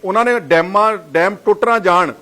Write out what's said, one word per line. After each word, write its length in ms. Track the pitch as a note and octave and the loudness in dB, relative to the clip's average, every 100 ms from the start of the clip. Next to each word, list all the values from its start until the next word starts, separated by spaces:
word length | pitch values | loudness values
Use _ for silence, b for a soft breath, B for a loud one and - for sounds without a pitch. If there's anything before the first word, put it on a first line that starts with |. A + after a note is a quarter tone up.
ਉਹਨਾਂ 200 | F#3+ G#3 | -4 -2
ਨੇ 160 | A#3+ A#3+ | 0 -2
ਡੈਮਾਂ, 560 | D3+ E3 F3 G3 G#3+ G#3+ | 0 0 2 0 0 -2
ਡੈਮ 400 | D#3+ D3 F3+ G3+ | -4 -2 -2 -2
ਟੁੱਟ 200 | - G#3 | -2 0
ਨਾ 140 | A3+ A3+ | 0 0
ਜਾਣ 340 | F#3 F3 E3+ A#2+ | 2 2 0 -4